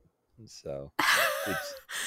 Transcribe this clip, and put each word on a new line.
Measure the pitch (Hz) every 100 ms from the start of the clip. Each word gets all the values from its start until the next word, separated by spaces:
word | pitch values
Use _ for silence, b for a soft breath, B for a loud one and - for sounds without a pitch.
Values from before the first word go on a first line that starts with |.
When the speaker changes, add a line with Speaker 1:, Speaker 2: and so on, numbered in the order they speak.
| _ _ _ - 110
Speaker 1:
So | - - - 69 -
Speaker 2:
<laughs> | - - 622 539 -
Speaker 1:
it's, | - 587 539 B B